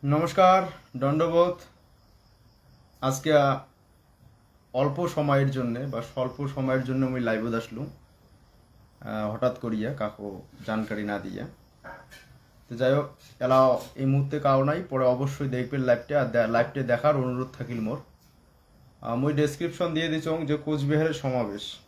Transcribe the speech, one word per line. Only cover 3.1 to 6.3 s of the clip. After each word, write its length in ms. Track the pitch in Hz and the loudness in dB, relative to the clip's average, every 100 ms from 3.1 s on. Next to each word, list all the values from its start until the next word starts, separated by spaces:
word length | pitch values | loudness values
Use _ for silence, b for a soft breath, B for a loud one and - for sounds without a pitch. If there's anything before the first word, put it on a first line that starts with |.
| 135 156 151 | -2 4 4
আহ, 220 | 139 135 - _ _ _ _ _ - _ _ _ _ | 4 0 -4 _ _ _ _ _ -20 _ _ _ _
অল্প 340 | 127 139 139 131 | 0 0 0 -2
সময়ের 440 | - 143 139 139 | 0 2 4 2
জন্যে 340 | 135 123 117 147 | 0 -2 -4 -6
বা 160 | 117 | -6
স্বল্প 460 | 117 - 127 | -8 -4 -6